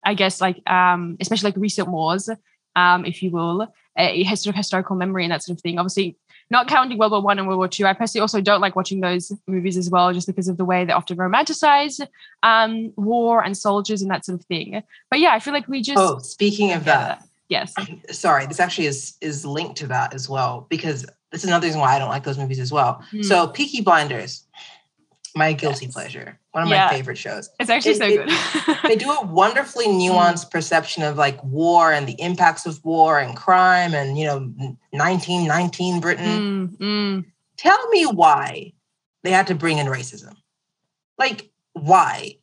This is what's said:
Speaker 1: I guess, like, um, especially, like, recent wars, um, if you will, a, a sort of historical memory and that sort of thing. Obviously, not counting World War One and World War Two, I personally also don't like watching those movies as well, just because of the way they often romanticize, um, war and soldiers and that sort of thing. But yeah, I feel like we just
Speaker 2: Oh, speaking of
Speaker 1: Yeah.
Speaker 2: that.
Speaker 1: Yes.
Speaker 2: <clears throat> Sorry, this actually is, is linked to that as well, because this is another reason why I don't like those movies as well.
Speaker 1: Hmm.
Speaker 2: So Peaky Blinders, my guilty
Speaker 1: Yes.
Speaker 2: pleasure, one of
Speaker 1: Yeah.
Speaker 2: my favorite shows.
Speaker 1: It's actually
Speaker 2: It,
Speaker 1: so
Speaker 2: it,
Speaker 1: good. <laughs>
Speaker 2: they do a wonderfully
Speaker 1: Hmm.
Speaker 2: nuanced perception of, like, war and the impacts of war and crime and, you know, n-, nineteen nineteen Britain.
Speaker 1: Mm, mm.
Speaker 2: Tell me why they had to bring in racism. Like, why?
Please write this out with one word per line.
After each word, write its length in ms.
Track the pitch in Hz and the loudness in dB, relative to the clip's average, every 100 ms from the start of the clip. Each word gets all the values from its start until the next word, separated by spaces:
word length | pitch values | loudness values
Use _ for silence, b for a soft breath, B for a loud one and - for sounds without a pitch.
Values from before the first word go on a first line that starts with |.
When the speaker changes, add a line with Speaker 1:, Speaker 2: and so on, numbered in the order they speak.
Speaker 1:
I 100 | 196 | -2
guess, 260 | 202 190 - | 0 0 0
like, 280 | 190 180 - | -2 -2 0
um, 480 | 185 180 175 170 165 | 4 4 2 -2 -6
especially, 280 | 180 220 202 | -4 0 0
like, 80 | 190 | -2
recent 280 | 208 - 180 | -4 -2 -4
wars, 400 | 165 160 185 202 226 _ _ _ 175 | -2 -2 -2 -6 -12 _ _ _ 2
um, 280 | 180 180 | 4 4
if 180 | 175 170 | 0 -6
you 80 | 185 | -4
will, 320 | 170 170 180 220 _ _ - | -2 -2 -2 -6 _ _ 0
a, 260 | 170 - | 0 2
a 140 | 190 208 | 0 -2
sort 160 | 202 | -4
of 40 | 196 | -4
historical 400 | 202 185 185 190 | -2 -4 -2 -4
memory 280 | 185 190 | -4 -2
and 80 | 170 | -2
that 100 | 165 | -4
sort 120 | - 175 | -6 -8
of 60 | |
thing. 160 | 175 170 | -6 -4
Obviously, 380 | 180 196 185 - _ b b | -4 -2 -4 -6 _ b b
not 180 | 240 247 | 0 4
counting 300 | 285 254 226 | 2 2 0
World 140 | 214 | 2
War 100 | 208 | 2
One 160 | 202 196 | 2 0
and 100 | 190 | 0
World 80 | 190 | -2
War 100 | 185 | -2
Two, 180 | - 196 | 0 0
I 80 | |
personally 260 | 190 226 226 | 2 -2 -2
also 200 | 214 214 | 0 0
don't 180 | 196 202 | 2 2
like 160 | 196 185 | 2 -2
watching 240 | 180 196 | -4 -2
those 320 | 180 180 175 208 - | -2 -2 -6 -12 -6
movies 320 | 185 180 185 | -4 -2 -2
as 100 | 175 | -2
well, 240 | 180 180 | 2 2
just 140 | 180 180 | 0 -4
because 200 | 185 180 | -4 -4
of 120 | 175 | -2
the 60 | |
way 200 | 185 185 | 0 0
they 80 | 180 | 2
often 240 | 165 170 175 | 0 -2 -4
romanticize, 920 | 185 220 311 311 302 285 294 285 285 b b b | 0 0 0 0 4 4 2 -6 -12 b b b
um, 500 | 226 226 220 226 226 208 | 4 4 4 0 -8 -4
war 460 | 202 240 233 233 | 0 2 4 2
and 140 | 190 196 | 2 -2
soldiers 460 | 214 202 196 214 | 0 0 0 -4
and 80 | 196 | -2
that 160 | 170 - | -4 -4
sort 120 | 180 | -10
of 40 | _ | _
thing. 360 | 170 - 202 - b b | -8 -6 -10 -12 b b
But 100 | 269 | 2
yeah, 120 | 330 | 4
I 60 | 220 | 4
feel 160 | 285 | 0
like 140 | 285 - | -6 -4
we 120 | 277 | -6
just 180 | 247 277 | 0 2
Speaker 2:
Oh, 200 | 190 131 | 2 0
speaking 540 | - - 208 208 202 | -10 0 0 2 0
of 120 | 170 151 | 0 2
Speaker 1:
Yeah. 120 | 139 | 2
Speaker 2:
that. 260 | 123 - _ _ _ | 2 -8 _ _ _
Speaker 1:
Yes. 260 | - - - 98 | -4 -4 -8 -10
Speaker 2:
<clears throat> 180 | - - | -14 -16
Sorry, 340 | - 175 143 135 | -4 2 2 0
this 140 | 160 | -2
actually 260 | 180 185 151 | -2 0 -4
is, 260 | 135 - - | -4 -10 -12
is 240 | 156 147 151 | -10 -8 -8
linked 300 | 143 175 - | -6 -8 -10
to 100 | 143 | -6
that 260 | 127 127 | -4 -4
as 160 | 131 131 | -6 -8
well, 380 | 135 123 123 127 | -2 -2 -4 -6
because 380 | 156 165 135 127 _ _ | -6 -4 -6 -10 _ _
this 100 | - | -8
is 40 | 190 | 0
another 180 | 175 170 | 0 0
reason 140 | 156 | 2
why 140 | 135 | 2
I 40 | 135 | 2
don't 120 | 131 | 0
like 140 | 131 | -4
those 120 | 139 139 | -4 -6
movies 220 | 139 131 | -4 -4
as 100 | 127 | -2
well. 320 | 147 123 123 - | 0 0 0 -10
Speaker 1:
Hmm. 120 | 208 | -6
Speaker 2:
So 240 | 202 185 165 | 2 4 4
Peaky 320 | - 285 262 | -2 -4 -2
Blinders, 640 | 196 165 147 120 107 - _ B B B B _ _ _ - 165 | 4 4 2 -6 -8 -14 _ B B B B _ _ _ -14 -6
my 160 | 156 | -4
guilty 340 | 151 151 135 131 | -4 -4 -6 -10
Speaker 1:
Yes. 80 | |
Speaker 2:
pleasure, 440 | - - - - - _ | -12 -14 -16 -18 -20 _
one 100 | 156 | -6
of 60 | 170 | 0
Speaker 1:
Yeah. 180 | 202 185 | 2 2
Speaker 2:
my 60 | |
favorite 260 | 131 127 123 | 0 -4 -10
shows. 320 | - 104 - _ | -10 -12 -14 _
Speaker 1:
It's 100 | 220 | -2
actually 240 | 233 - | 0 2
Speaker 2:
It, 40 | 208 | 2
Speaker 1:
so 80 | 208 | 4
Speaker 2:
it, 200 | 208 - | 2 2
Speaker 1:
good. 500 | 339 - 311 - 302 | -2 -2 -2 -2 0
<laughs> 60 | 311 | 2
Speaker 2:
they 60 | 220 | 2
do 140 | 277 | 2
a 160 | 302 202 | -2 0
wonderfully 600 | 165 202 247 277 240 226 | 4 4 2 -4 -2 0
Speaker 1:
Hmm. 120 | 190 | 2
Speaker 2:
nuanced 520 | 180 180 175 170 - | 4 4 4 2 -4
perception 500 | 165 156 165 160 - | -6 0 0 0 -4
of, 140 | 151 147 | -4 0
like, 260 | 143 131 | 0 0
war 480 | 135 143 165 170 165 | -6 0 4 6 6
and 140 | 151 135 | 2 -2
the 80 | 127 | -6
impacts 460 | 175 185 175 160 175 | -6 4 4 2 -8
of 180 | 151 | -8
war 340 | 160 165 160 147 | -4 4 6 6
and 180 | 131 123 | 0 -4
crime 580 | - 185 185 180 175 | 4 6 6 4 2
and, 220 | 151 135 143 | -2 -2 -2
you 80 | 156 | -2
know, 100 | 139 | -2
n-, 400 | 131 110 131 127 _ | -6 -10 -12 -12 _
nineteen 560 | 139 165 185 170 180 165 | -2 0 0 -2 -2 0
nineteen 500 | 156 180 - 180 175 | 0 0 -2 -2 -2
Britain. 720 | 170 - 208 214 202 196 185 185 | -2 -2 0 -2 -2 -2 -6 -6
Speaker 1:
Mm, 0 | |
mm. 460 | 202 208 202 190 175 _ _ - | -4 -2 -2 -4 -6 _ _ -2
Speaker 2:
Tell 320 | 339 415 480 | 2 2 4
me 160 | 415 302 | 2 2
why 680 | 190 160 143 131 76 - _ _ _ _ _ | 4 4 4 0 -10 -16 _ _ _ _ _
they 80 | 180 | 0
had 160 | 185 190 | 2 2
to 80 | 170 | 0
bring 220 | 165 151 | 0 0
in 80 | 139 | -2
racism. 480 | 131 127 - - - _ _ _ _ _ _ _ - | -6 -10 -16 -20 -20 _ _ _ _ _ _ _ -4
Like, 320 | 262 208 - _ _ | -4 -4 -16 _ _
why? 640 | 170 151 185 139 - - - | -10 4 4 4 -2 -10 -16